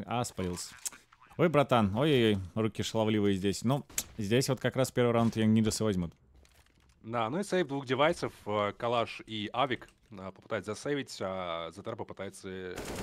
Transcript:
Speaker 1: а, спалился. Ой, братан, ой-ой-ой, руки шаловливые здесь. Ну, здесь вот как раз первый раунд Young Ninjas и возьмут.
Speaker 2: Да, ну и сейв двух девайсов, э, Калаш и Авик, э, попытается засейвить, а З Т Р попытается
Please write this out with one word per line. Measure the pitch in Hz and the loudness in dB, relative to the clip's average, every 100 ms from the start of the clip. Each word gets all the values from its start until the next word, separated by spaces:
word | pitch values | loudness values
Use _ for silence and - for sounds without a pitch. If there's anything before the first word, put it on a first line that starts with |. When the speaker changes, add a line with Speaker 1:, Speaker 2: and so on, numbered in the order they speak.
| 101 | -4
Speaker 1:
а, | 117 | -2
спалился. | 120 - 90 90 - - - - _ _ - - | -2 -4 -4 -4 -10 -12 -14 -14 _ _ -14 0
Ой, | 170 | 4
братан, | 147 139 123 104 107 | 4 4 4 4 2
ой-ой-ой, | 156 135 110 101 90 110 | 4 6 6 4 -2 -2
руки | 110 - | -2 -2
шаловливые | 104 113 110 107 101 98 | -2 0 2 4 4 2
здесь. | 98 92 | 0 0
Ну, | 113 143 - - - - | 0 -2 -2 -10 -10 -8
здесь | 101 120 135 | 2 2 2
вот | 127 | 0
как | 123 | 0
раз | 135 127 | 0 0
первый | - 120 | 2 2
раунд | 117 117 110 | 4 2 4
Young | 110 | 4
Ninjas | 110 110 - | 4 4 2
и | |
возьмут. | 110 92 85 - _ - - _ _ _ _ _ | 0 0 -4 -8 _ -20 -20 _ _ _ _ _
Speaker 2:
Да, | 110 120 110 | -6 -2 -2
ну | 160 | -2
и | |
сейв | 202 185 151 | -2 -2 0
двух | 139 127 | -4 -2
девайсов, | 127 151 175 123 - | 2 2 2 -6 -6
э, | - 107 101 98 | -4 0 0 -2
Калаш | 120 120 110 - - | 0 0 0 -6 -10
и | 110 104 | -8 -4
Авик, | 117 135 117 - _ _ | -2 -2 -2 -8 _ _
э, | 101 95 - | -14 -14 -14
попытается | - 110 92 | -6 -6 -4
засейвить, | 104 139 147 - - | -6 -4 -4 -6 -6
а | 98 95 90 85 82 | -6 -4 -4 -6 -8
З | 82 | -10
Т | 98 | -12
Р | 104 | -10
попытается | 101 95 98 95 98 95 92 90 87 - | -12 -10 -12 -10 -12 -10 -10 -10 -8 -8